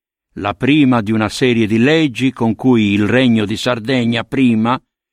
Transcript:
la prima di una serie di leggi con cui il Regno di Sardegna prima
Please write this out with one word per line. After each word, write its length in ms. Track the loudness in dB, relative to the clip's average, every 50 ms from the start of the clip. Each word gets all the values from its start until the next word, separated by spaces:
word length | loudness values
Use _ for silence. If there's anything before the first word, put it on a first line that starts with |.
| _ _ _ _ _ _ _
la 180 | -8 -6 -6 -4
prima 480 | -2 0 2 2 4 4 4 2 0
di 100 | 0 -2
una 160 | -2 -2 -2 -4
serie 400 | -2 -2 0 0 2 0 0 0
di 120 | 0 2
leggi 520 | 2 2 2 2 0 -2 -2 -2 -4 -4
con 240 | -2 -2 -2 -2 -2
cui 380 | 0 0 2 2 4 2 2 0
il 120 | 0 0
Regno 380 | 0 0 2 2 2 2 0 0
di 140 | -2 -6 -6
Sardegna 680 | -4 -4 -4 -4 -4 -4 -4 -2 -2 -2 -2 -4 -6
prima 580 | -6 -2 0 0 2 2 0 0 -2 -2 -4 -6 _ _ _ _ _